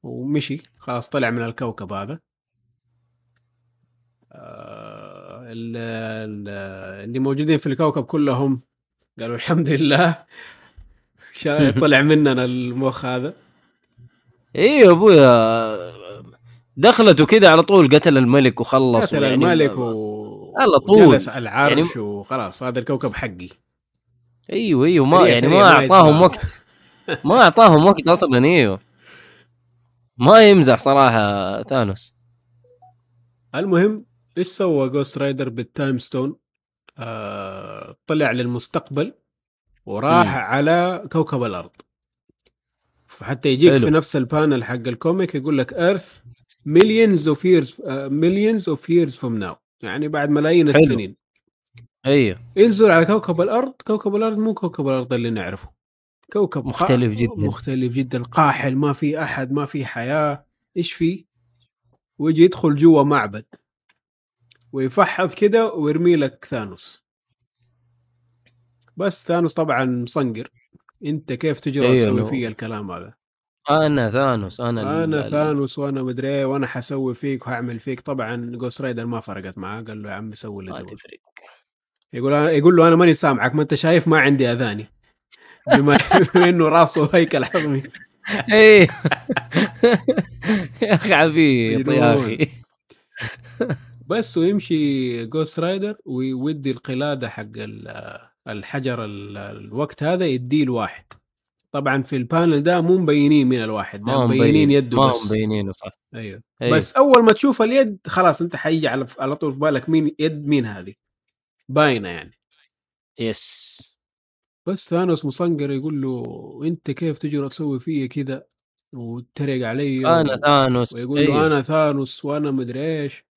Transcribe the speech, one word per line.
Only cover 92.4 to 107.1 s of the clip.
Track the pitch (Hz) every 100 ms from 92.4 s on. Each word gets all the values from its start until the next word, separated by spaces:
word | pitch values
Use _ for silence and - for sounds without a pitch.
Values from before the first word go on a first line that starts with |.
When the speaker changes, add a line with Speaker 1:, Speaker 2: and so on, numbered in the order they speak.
Speaker 2:
أخي. | 151 120 - _ _ _ _ - - - - - 247 147 - - -
Speaker 1:
بس | 202 220 180
ويمشي | 170 202 - 160 147 139 127 117 117
جوست | 151 156 -
Rider | 165 190 202 214 -
ويودي | 127 131 131 139 156 135
القلادة | 123 - 127 143 139 120
حق | - 107 110
ال-، | 107 107 - - - - _ _ -
الحجر | 104 101 139 131 117 110
ال-، | 101 101 101
الوقت | 101 107 104 110 147 -
هذا | 147 180 180
يديه | 131 127 151 135
لواحد. | 120 101 - _ - _ _ _ _ _
طبعًا | 143 143 135
في | 131 139
البانل | 120 165 170 147
ده | 151 180
مو | 170 185
مبينين | 165 151 143 151 127
مين | 123
الواحد | 110 107 95 101
ده، | 107
Speaker 2:
ما |
هم | 135 123
Speaker 1:
مبينين | 113 117 156 151
Speaker 2:
مبين-، |
Speaker 1:
يده | 139 127 117
Speaker 2:
ما | 135
Speaker 1:
بس. | 120
Speaker 2:
هم | 107
مبينينه، | 107 110 107 98
صح. | 92 - _ _ 117
Speaker 1:
أيوه. | 107 98 _ _
Speaker 2:
أيوه. | 123 156
Speaker 1:
بس | -
أول | - 277